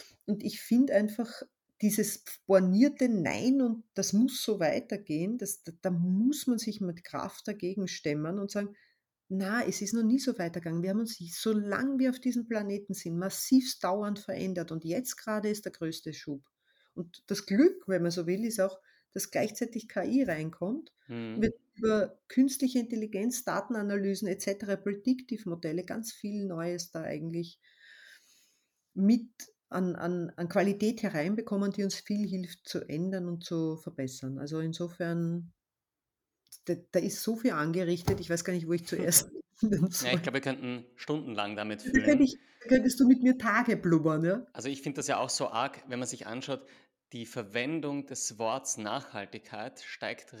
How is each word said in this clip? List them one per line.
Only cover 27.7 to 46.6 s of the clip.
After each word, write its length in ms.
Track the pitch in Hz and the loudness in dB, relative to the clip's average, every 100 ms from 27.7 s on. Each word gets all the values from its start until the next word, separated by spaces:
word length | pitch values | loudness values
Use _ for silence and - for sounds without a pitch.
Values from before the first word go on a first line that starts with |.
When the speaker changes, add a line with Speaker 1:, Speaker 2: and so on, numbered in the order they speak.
| _ - - - - _ _ _ _ _ _ _ | _ -20 -20 -20 -20 _ _ _ _ _ _ _
Speaker 1:
mit 600 | 180 196 240 233 - - _ - | 2 6 6 2 -14 -20 _ -8
an, 260 | 180 180 - | -2 -2 0
an, 340 | 175 180 170 - | -2 -2 -4 -6
an 120 | 170 | -2
Qualität 540 | 196 196 202 214 240 | 2 2 4 0 0
hereinbekommen, 680 | 202 156 160 214 226 196 202 | -2 0 0 -2 -2 -2 0
die 120 | 202 | 0
uns 100 | 196 - | -2 -4
viel 300 | - 208 202 | -4 -2 -2
hilft 420 | 185 180 - - | -4 -6 -10 -8
zu 180 | - - | -8 -4
ändern 400 | 151 185 190 175 | -4 -2 -2 -4
und 160 | 170 | -6
zu 320 | 170 165 160 160 | -4 -2 -2 -4
verbessern. 640 | 165 151 131 131 131 135 | -8 -6 -6 -6 -8 -6
Also 220 | 143 160 | -6 -4
insofern, 920 | 165 165 175 175 170 170 170 170 170 - _ _ _ _ _ _ _ _ _ - - | -4 -4 -6 -4 -2 0 0 -2 -6 -16 _ _ _ _ _ _ _ _ _ -10 -4
da, 80 | 170 - | -4 -2
da 80 | 180 | -2
ist 220 | 180 - | 0 -2
so 140 | - 226 | -4 0
viel 140 | 254 | 0
angerichtet, 680 | 156 151 170 170 175 - 190 | 0 0 0 0 0 0 0
ich 100 | 170 | 0
weiß 140 | 170 | -2
gar 80 | - | 0
nicht, 140 | 180 165 | -2 0
wo 40 | |
ich 140 | 170 175 | -2 -2
Speaker 2:
<laughs> 0 | |
Speaker 1:
zuerst 440 | 170 180 170 - - - | -2 4 4 2 -4 -16
<laughs> 140 | _ | _
beginnen 300 | 220 185 180 - | 2 4 2 2
Speaker 2:
Ja, 120 | 123 | 2
ich 100 | 151 | 2
Speaker 1:
soll. 0 | |
Speaker 2:
glaube, 120 | 147 131 | 2 0
wir 40 | |
könnten 460 | 135 131 123 123 - - | 0 -2 -4 -6 -8 -10
stundenlang 600 | - 151 135 104 101 104 | -4 -4 -2 -2 -2 -2
damit 260 | 107 107 | -4 -4
Speaker 1:
Da 180 | 254 262 | 2 4
könnte 220 | - 285 | 6 6
Speaker 2:
füllen. 20 | |
Speaker 1:
ich, 140 | 269 - _ - | 6 2 _ -10
da 80 | - | 4
könntest 320 | 254 254 - | 4 6 6
du 60 | 254 | 8
mit 140 | 254 | 8
mir 140 | 254 254 | 6 2
Tage 380 | 220 214 240 208 | 2 2 2 2
blubbern, 480 | 175 165 156 156 | 4 6 6 2
ja? 220 | 165 214 - | 2 0 -4
Speaker 2:
Also 160 | - 127 | -8 -6
ich 140 | 139 | -6
finde 140 | 151 139 | -6 -4
das 80 | 151 | 0
ja 120 | 104 | 0
auch 120 | 131 | 0
so 180 | - 135 | -2 -2
arg, 360 | 110 135 - - | 0 -2 -4 -8
wenn 100 | 123 | -6
man 100 | 123 | -6
sich 180 | - - | -8 -8
anschaut, 400 | 120 139 131 | -8 -6 -8